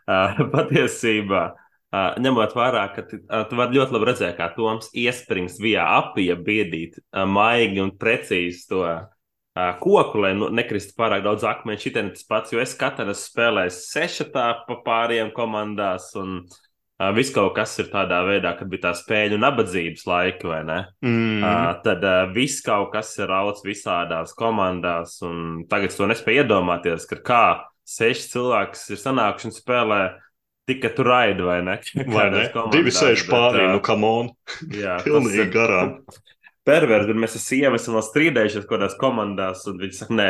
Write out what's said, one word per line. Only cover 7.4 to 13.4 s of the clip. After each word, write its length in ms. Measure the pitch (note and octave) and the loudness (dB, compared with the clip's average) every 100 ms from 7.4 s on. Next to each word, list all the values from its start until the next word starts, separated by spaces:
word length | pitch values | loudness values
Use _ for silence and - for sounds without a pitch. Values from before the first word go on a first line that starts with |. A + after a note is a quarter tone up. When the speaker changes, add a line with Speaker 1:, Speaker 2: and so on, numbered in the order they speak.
| A2 A#2+ A2 G2 | 4 4 2 0
Speaker 1:
un 120 | G2 | -4
precīzi 720 | F#2+ G#2+ B2 - F#2 F2 F2 - | -2 0 0 0 -2 -2 -8 -6
to, 160 | F#2+ F2 | -4 -2
ā, 840 | E2 - _ _ _ _ - F2+ | -4 -10 _ _ _ _ -2 -2
koku, 480 | F2+ F#3 G3 - G#2+ | 0 4 4 4 2
lai, 120 | G2 | 0
nu, 160 | G2 G#2 | 0 0
nekristu 440 | A#2 A#2 G#2 - | -2 -2 -6 -8
pārāk 320 | - A2+ G2+ G2+ | -2 0 0 0
daudz 200 | G#2 G#2+ | 0 -2
akmeņu. 360 | A2+ A#2 G#2 | -4 -8 -8
Šitien 300 | C3+ A#2 G2+ | -4 -4 -6
tas 120 | - - | -10 -4
pats, 280 | A2 - | -4 -2
jo 80 | A2+ | -4
es 120 | B2+ - | -4 -4
katru 300 | C3 - G2+ | -4 -4 -6
esmu 120 | G2+ | -6
spēlējis 640 | - - | -6 0